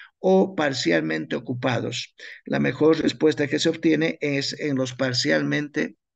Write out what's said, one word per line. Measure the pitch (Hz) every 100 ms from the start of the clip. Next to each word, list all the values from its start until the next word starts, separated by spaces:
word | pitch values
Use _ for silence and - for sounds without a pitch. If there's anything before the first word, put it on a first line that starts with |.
| - _
o | 185 190 190
parcialmente | - 147 127 165 165 156 156 147 151
ocupados. | 123 123 135 120 113 123 - - - -
La | - 143
mejor | 143 127 151 156
respuesta | - - 156 147 143
que | 151
se | 165
obtiene | 160 165 151 160 -
es | 147 139 135 -
en | 147 131
los | 127
parcialmente | 127 135 123 151 156 143 147 147 147 - - _